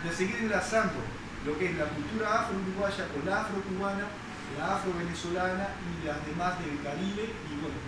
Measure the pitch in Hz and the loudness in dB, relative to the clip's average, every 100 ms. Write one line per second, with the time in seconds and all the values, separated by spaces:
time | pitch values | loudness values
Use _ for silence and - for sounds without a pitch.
0 | 165 170 190 233 220 190 180 226 185 - | -2 2 2 2 4 2 6 4 4 2
1 | - - - - 143 156 180 160 147 147 | -4 -6 -8 -4 -2 2 2 2 0 0
2 | 147 220 214 226 - 190 185 190 202 196 | -2 0 4 4 4 0 0 2 2 2
3 | 175 143 175 202 208 190 196 185 196 196 | -2 -2 2 2 2 -2 -2 0 0 0
4 | 202 - - - - 143 175 196 190 175 | -2 -6 -8 -8 -6 -2 0 2 0 0
5 | 170 165 170 180 185 185 196 - 175 165 | -2 -2 0 2 2 2 -2 -2 -4 -2
6 | 160 147 151 160 180 180 156 143 143 151 | -2 -2 -4 0 0 0 -2 -2 -2 -2
7 | 196 202 226 - 151 147 156 127 | -2 0 -4 -4 -6 -4 -4 -4